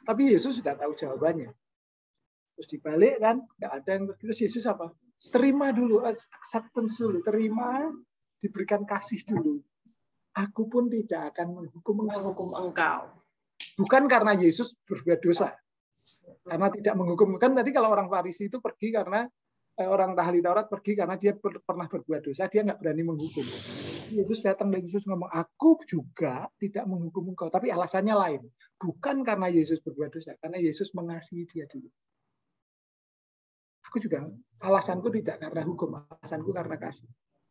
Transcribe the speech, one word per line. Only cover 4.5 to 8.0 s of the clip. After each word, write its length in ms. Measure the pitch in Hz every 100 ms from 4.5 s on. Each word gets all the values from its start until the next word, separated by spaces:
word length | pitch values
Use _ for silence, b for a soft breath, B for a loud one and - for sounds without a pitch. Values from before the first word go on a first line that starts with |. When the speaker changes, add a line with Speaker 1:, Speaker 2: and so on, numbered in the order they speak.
| 233
Speaker 1:
apa? 240 | 214 196 170 - _ _ -
Terima 400 | 247 277 277 277
dulu, 320 | 233 240 220
acceptance 960 | 240 226 - - - 226 226 247 220 226
dulu, 240 | 226 175
terima, 680 | 214 220 220 220 247 262 311 -